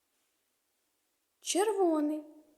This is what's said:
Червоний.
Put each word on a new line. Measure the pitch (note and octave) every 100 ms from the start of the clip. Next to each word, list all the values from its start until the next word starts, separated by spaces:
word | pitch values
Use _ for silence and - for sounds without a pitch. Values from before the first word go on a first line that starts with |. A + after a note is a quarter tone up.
| _ _ _ _ _ _ _ _ _ _ _ _ _ _
Червоний. | - D#4+ G#4+ G4 F4+ D#4 D4 D4+ D4+ - -